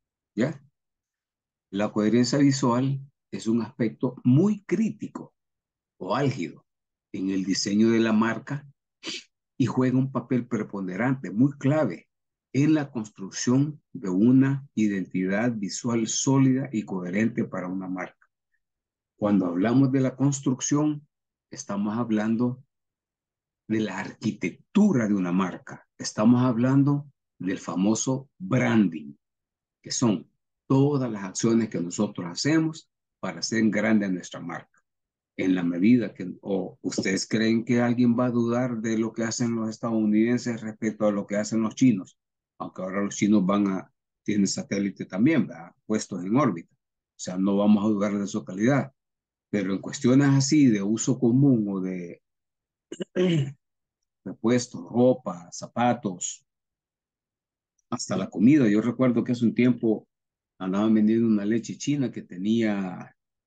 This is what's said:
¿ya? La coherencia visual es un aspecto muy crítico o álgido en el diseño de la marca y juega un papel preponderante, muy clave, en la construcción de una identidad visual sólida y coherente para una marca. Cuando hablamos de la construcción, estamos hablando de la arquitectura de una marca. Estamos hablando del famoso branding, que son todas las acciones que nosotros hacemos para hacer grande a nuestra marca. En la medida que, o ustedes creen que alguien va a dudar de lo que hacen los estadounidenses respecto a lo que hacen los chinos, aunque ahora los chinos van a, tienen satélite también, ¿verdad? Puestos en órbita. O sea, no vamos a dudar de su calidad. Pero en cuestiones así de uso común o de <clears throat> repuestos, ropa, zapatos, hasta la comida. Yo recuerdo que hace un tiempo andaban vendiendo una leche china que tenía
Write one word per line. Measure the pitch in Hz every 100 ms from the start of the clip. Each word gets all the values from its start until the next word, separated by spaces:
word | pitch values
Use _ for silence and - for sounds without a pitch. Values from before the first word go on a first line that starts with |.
| _ _ _
¿ya? | - 135 - _ _ _ _ _ _ _ _ _ _ _
La | 98 104
coherencia | 107 107 117 123 143
visual | 143 135 127 120 135 139 - _ _
es | 98 110
un | 117
aspecto | 113 - 113 - 127 -
muy | 127 131 202 208
crítico | - 175 220 - - - - _ _ _ _ _ _ _
o | 92
álgido | 113 143 - 80 69 _ _ _ _ _
en | 95 95
el | 95
diseño | 95 92 104 104 113
de | 113
la | 113
marca | 107 113 - - 143 - _ _ _ - - - _ _ -
y | 120
juega | - 127 127
un | 135
papel | - 120 123 120
preponderante, | 110 104 98 92 92 123 135 92
muy | 101 143 139
clave, | 135 147 127 82 - _ _ _ _
en | 131 151
la | 156 139
construcción | 120 107 - 95 - - 131 151 147 _
de | - 95
una | 92 113 131 135 139 -
identidad | - 107 98 90 92 92 98 123
visual | 113 98 - 120 117 110
sólida | - - 135 131 131 135
y | 107
coherente | - 95 90 98 113 -
para | 107 92 90
una | 95 95
marca. | 92 104 - _ _ _ _ _ _ _ _ _ _
Cuando | 104 101 90
hablamos | 87 107 127 135
de | 135
la | 131 -
construcción, | 139 139 - 127 - 147 151 151 - _ _ _ _
estamos | - - 101 104 110
hablando | 117 107 107 113 123 127 _ _ _ _ _ _ _ _ _ _ -
de | 110
la | 104 95
arquitectura | - - 107 98 - - _ - 208 143 107
de |
una | 101 90
marca. | 90 92 - - - _ -
Estamos | 82 - 110 123
hablando | 127 117 127 139 139 143 147 _ _ _
del | 92 95
famoso | - 85 98 110 - 131 - _
branding, | 95 127 120 113 95 80 71 71 _ _ _ _ _ _
que | -
son | - 120 90 - _ _ _ -
todas | 135 143 143 127
las | 107
acciones | 98 92 113 113 110
que | 92
nosotros | 87 90 104 - 87
hacemos | 85 139 160 160 160 - _ _ _
para | 95 82
hacer | - 113 110
grande | 104 107 110 101
a |
nuestra | 90 - 90
marca. | 85 80 - _ _ _ _ _ _ -
En | 95
la | 92
medida | 87 87 101 123 101
que, | - 90 87
o | 107 95 92 -
ustedes | 92 - - 95 -
creen | 113 110 113
que | 113 120
alguien | 120 117 123 117
va | 127
a |
dudar | 120 117 120 127 117
de | 113 110
lo | 113
que | 110
hacen | 113 117 120
los | 113 110
estadounidenses | 110 120 113 107 107 113 123 120 113
respecto | 110 107 110 107 107
a |
lo | 101 95
que | 101
hacen | 107 113
los | 110
chinos, | - 131 98 - _ _ _ _ _
aunque | 87 -
ahora | 92 95
los | 101 -
chinos | 104 104
van | 92 101 101
a, | 92 - _ _ _
tienen | - 104 95
satélite | - - - 98 -
también, | 92 92 127 165 -
¿verdad? | - - _ -
Puestos | 107 - 92
en | 90 120
órbita. | 147 85 -
O | _ _ _ _ -
sea, | - 92
no | 98 101
vamos | 104 107
a | 104
dudar | 104 101 101
de | 98
su | 107
calidad. | - 95 113 139 - - _ _ _ _ _
Pero | 104 95
en | 98
cuestiones | - - 117 131 143
así | 139 135 156 135
de | 104
uso | 98 113 - 123
común | 117 123 139 120 101
o | 98
de | 92 92 87 82 _ _ _ _ _ _ _ - 180
<clears throat> | - 180 165 135 - _ _ _ _ _ _
repuestos, | 95 - 110 123 - 98
ropa, | - 113 127 127 104 87 85
zapatos, | - - - 123 120 104 90 - - _ _ _ _ _ _ _ _ _ _ _ _ _ _ _
hasta | 120 - 98
la | 95
comida. | 82 113 151 113
Yo | 104
recuerdo | 113 120 131 117
que | 104
hace | 120
un | 117
tiempo | - 123 120 117 104 - _ _ _ _ _
andaban | 92 95 110
vendiendo | 110 107 113 117
una | 104
leche | 101 117 113 92
china | - 143 120
que | 107
tenía | - 90 101 113 110 101 92 90 - _ _ _